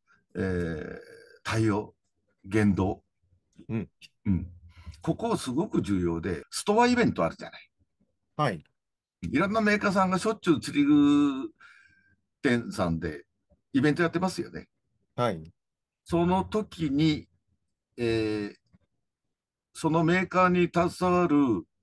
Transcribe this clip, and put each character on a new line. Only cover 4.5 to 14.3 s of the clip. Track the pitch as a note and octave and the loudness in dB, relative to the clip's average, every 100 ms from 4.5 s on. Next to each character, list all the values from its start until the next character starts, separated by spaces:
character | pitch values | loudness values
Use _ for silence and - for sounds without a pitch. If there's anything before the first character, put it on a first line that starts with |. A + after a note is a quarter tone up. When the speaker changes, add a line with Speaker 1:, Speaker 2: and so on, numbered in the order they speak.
| - - - - - | -16 -20 -20 -20 -8
Speaker 1:
こ | - D#3 | -4 -2
こ | A#3 G3+ | -2 -2
す | - | -4
ご | B2 G#3 | -4 -2
く | - | -2
重 | A2+ F#2+ | -2 -2
要 | E2+ E2 | -2 -2
で、 | F#2 D#2+ - | -4 -6 -8
ス | - | -8
ト | - G#3 | 0 2
ア | A#3+ | 4
イ | A#3+ | 4
ベ | |
ン | C#3+ | 2
ト | - | 0
あ | E2 | -2
る | - | -4
じ | - | -16
ゃ | |
な | - | -18
い。 | - _ _ _ _ _ _ - | -20 _ _ _ _ _ _ -4
Speaker 2:
は | D3 | -2
い。 | E2+ - _ _ _ _ - | -4 -12 _ _ _ _ -14
Speaker 1:
い | F2 B2+ | -4 -2
ろ | G3 | 0
ん | |
な | A3 | 0
メ | G#3 G#3 | 2 2
ー | |
カ | G#3 | 0
ー | |
さ | G3 F#3 | 2 2
ん | |
が | F#3 | 0
し | A3 | -2
ょ | |
っ | A3 | -2
ち | - | 0
ゅ | |
う | C3+ | 0
釣 | - C#3 | 0 0
り | C#3+ | 4
具 | D3 C#3+ D3 C#3+ C3+ A#2+ - - - _ _ _ _ _ _ | 6 6 4 2 -2 -8 -14 -20 -20 _ _ _ _ _ _
店 | C3+ A#2+ G#2 | 0 0 -2
さ | G#2 F2 | -4 -2
ん | E2 | -2
で | E2 D2+ - _ _ _ _ | -4 -10 -16 _ _ _ _
イ | C#3 | 0
ベ | D3 | 2
ン | C#3+ | 2
ト | |
や | E3 | 0
っ | |
て | E3 | 0
ま | |
す | F#3 | -4